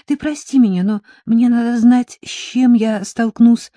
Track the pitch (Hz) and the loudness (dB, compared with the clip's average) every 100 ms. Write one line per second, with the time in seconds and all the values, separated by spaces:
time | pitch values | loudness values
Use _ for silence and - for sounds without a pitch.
0 | - 285 311 294 - 269 226 180 196 208 | -8 -6 -6 -10 -4 0 2 0 -2 -4
1 | - _ - 226 240 233 233 240 233 247 | -8 _ -2 0 2 0 -2 0 2 2
2 | 240 - - - - 247 254 240 220 214 | 0 -10 -18 -16 -8 -2 2 2 0 -4
3 | 196 - 226 - 233 233 - | -8 -6 -4 2 2 2 -4